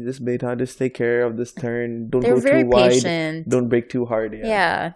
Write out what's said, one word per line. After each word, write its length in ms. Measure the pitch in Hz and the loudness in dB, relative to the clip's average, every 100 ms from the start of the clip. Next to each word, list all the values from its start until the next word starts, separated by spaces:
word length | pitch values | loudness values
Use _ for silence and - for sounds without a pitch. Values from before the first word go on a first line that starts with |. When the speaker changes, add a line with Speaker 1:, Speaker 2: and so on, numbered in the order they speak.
Speaker 1:
this 160 | 120 131 | -6 -6
beta, 360 | 123 123 127 123 | -4 -2 -2 -4
just 220 | 123 - | -6 -4
take 160 | 131 - | -4 -2
care 280 | 120 120 | 0 2
of 140 | 120 113 | 0 -2
this 160 | 120 | -8
turn. 560 | - 120 120 120 117 113 | -6 -6 -4 -4 -6 -2
Don't 120 | 127 | 0
Speaker 2:
They're 120 | 151 | 2
Speaker 1:
go 80 | 240 | 2
Speaker 2:
very 220 | 247 - | 4 2
Speaker 1:
too 60 | 123 | 4
wide. 220 | 123 123 | 6 6
Speaker 2:
patient. 540 | - - 165 160 160 160 | 4 2 -2 -4 -6 -2
Speaker 1:
Don't 220 | 127 120 | 0 2
brake 200 | 120 117 | 0 0
too 160 | 127 117 | -4 -2
hard." 280 | 110 110 | -2 -4
Yeah. 140 | 214 220 | -6 -2
Speaker 2:
Yeah, 440 | 214 170 - 170 | 0 0 0 -4